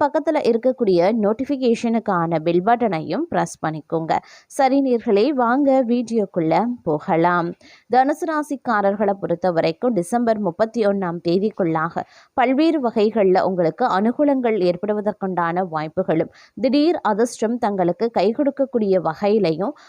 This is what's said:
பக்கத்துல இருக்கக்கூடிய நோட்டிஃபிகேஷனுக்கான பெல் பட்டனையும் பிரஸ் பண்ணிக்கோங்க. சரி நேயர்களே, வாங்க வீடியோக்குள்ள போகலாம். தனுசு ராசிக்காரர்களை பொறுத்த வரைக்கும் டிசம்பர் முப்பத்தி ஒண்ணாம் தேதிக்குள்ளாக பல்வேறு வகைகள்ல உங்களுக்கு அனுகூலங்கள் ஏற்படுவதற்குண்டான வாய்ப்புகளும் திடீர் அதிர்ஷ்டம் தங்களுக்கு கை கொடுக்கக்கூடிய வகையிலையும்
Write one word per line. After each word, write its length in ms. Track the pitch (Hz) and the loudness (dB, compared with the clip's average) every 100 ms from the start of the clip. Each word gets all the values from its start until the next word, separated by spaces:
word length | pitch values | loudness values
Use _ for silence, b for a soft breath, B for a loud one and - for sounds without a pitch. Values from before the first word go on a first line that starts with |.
பக்கத்துல 500 | 285 311 302 311 226 | 2 0 0 0 0
இருக்கக்கூடிய 760 | 226 254 254 220 175 180 233 208 | 0 0 0 2 4 4 2 0
நோட்டிஃபிகேஷனுக்கான 880 | 220 269 277 254 226 233 226 220 180 165 165 | 0 -4 0 0 0 0 -2 -2 -2 0 0
பெல் 200 | 165 175 | 0 2
பட்டனையும் 600 | 190 240 233 160 151 196 339 | 2 2 0 -2 -4 -6 -4
பிரஸ் 300 | 180 170 - 160 | -2 -4 -6 -6
பண்ணிக்கோங்க. 520 | 156 - 165 160 - B B B | -6 -6 -4 -2 -4 B B B
சரி 340 | - 262 277 | 0 2 2
நேயர்களே, 480 | 269 233 240 220 254 | 2 0 2 2 2
வாங்க 560 | 269 233 262 277 262 | 2 0 2 2 2
வீடியோக்குள்ள 840 | 233 240 226 226 196 185 160 165 233 240 | 2 -2 -2 -2 -2 -2 0 0 0 -4
போகலாம். 720 | 170 151 - 165 170 175 170 180 B B B | -4 -4 0 2 2 2 -2 -8 B B B
தனுசு 320 | 240 262 302 339 | 2 2 0 -4
ராசிக்காரர்களை 840 | 302 294 277 - 214 196 202 202 | -4 -4 -8 -2 0 0 0 -2
பொறுத்த 380 | 196 170 170 185 | -2 -4 -2 -2
வரைக்கும் 420 | 165 160 165 247 | 0 -2 0 -2
டிசம்பர் 460 | 208 175 233 233 214 | -2 -2 -2 0 0
முப்பத்தி 480 | 196 160 220 240 202 | -2 -2 -2 0 0
ஒண்ணாம் 320 | 202 180 170 170 | 0 -2 -4 0
தேதிக்குள்ளாக 720 | 185 208 - 165 160 165 175 - b b | 0 0 -2 -2 0 -2 -6 -10 b b
பல்வேறு 540 | - 247 262 320 311 240 | 0 2 2 2 2 -2
வகைகள்ல 520 | 226 208 220 190 180 | 0 0 2 2 2
உங்களுக்கு 440 | - 180 165 - 240 190 | 2 0 -2 0 -2 0
அனுகூலங்கள் 560 | 220 247 294 269 240 220 | 0 2 0 2 0 0
ஏற்படுவதற்குண்டான 1080 | 180 175 208 208 202 196 190 175 170 175 185 | 0 0 -2 -2 -4 -4 -4 -2 -2 -2 -4
வாய்ப்புகளும் 640 | 156 156 185 185 160 165 B B | -4 -6 -4 0 0 -2 B B
திடீர் 460 | - 247 285 311 330 | -4 0 2 2 0
அதிர்ஷ்டம் 580 | 208 208 233 - 220 240 | 0 0 -2 -2 -4 -2
தங்களுக்கு 520 | 220 202 175 175 233 | -2 0 0 0 -2
கை 240 | 220 190 233 | 0 0 0
கொடுக்கக்கூடிய 720 | 285 277 269 240 202 185 160 | -2 0 -2 0 2 0 0
வகையிலையும் 600 | 156 208 220 180 156 202 - | -2 0 2 2 0 -4 -6